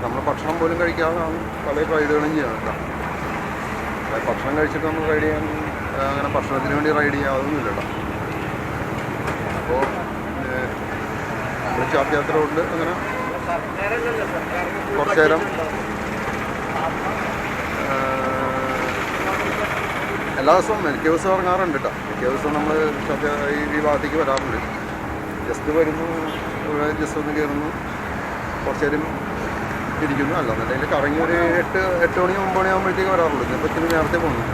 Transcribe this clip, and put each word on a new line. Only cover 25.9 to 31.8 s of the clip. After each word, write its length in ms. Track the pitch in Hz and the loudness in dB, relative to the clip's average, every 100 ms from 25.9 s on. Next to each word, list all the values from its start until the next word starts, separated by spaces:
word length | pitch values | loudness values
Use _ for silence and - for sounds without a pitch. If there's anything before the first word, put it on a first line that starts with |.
| 156 165 165 156 156 - - - | 2 -2 -2 -4 -4 -4 -4 -2
ഇവിടെ 180 | 147 151 151 | 0 0 0
just 160 | 147 156 | -2 -2
ഒന്ന് 120 | 147 151 | -2 0
കയറുന്നു, 320 | 147 143 151 - - - - - - - - - | 0 0 -2 -4 -6 -6 -6 -4 -4 -6 -6 -4
കുറച്ച് 220 | - 131 147 | -2 2 2
നേരം 180 | 147 156 - - - - - - - - - 151 | 2 -2 -4 -4 -4 -4 -4 -4 -4 -4 -2 0
ഇരിക്കുന്നു. 280 | 139 143 175 | 2 2 0
അല്ലാന്നുണ്ടെങ്കിൽ 500 | 127 107 113 131 151 | 0 0 0 0 2
കറങ്ങി 260 | 156 143 151 160 | 2 2 2 2
ഒരു 100 | 170 170 170 | 4 4 4
എട്ട്, 200 | 170 190 | 2 2